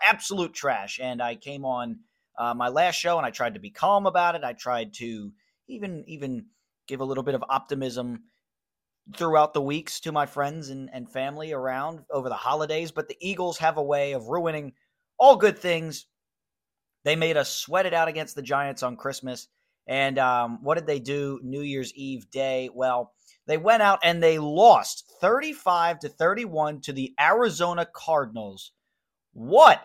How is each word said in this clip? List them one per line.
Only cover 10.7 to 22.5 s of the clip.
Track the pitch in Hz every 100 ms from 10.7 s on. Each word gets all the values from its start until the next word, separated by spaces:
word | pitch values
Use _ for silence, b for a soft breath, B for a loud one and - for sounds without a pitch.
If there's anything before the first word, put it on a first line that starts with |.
| 135 131
and | 127 117
family | 131 135 147 156
around | 143 131 131 151 165 -
over | 143 127
the | 117
holidays, | 123 151 151 156 165
but | 156 147
the | -
Eagles | 185 185 180 165
have | 165 156
a |
way | 143 143 143
of | 135 113
ruining | 170 170 156 143 - _ _ _ -
all | 262 226
good | 208 208
things. | 180 165 160 147 - _ _ _ _ _ _ _ _ _
They | 143 160
made | 165 151
us | 135
sweat | - - 180 185
it | 165
out | 160
against | 156 151 -
the |
Giants | 127 139 143 127
on | 127 120
Christmas. | 139 131 131 120 - _ _ _ -
And, | 135 135 135
um, | 127 123 120 117
what | 139 165
did | 156
they | 143
do | 123 143 143 131
New | 123 139
Year's | 143 139 127 -
Eve | 135 131 -
day? | 135 135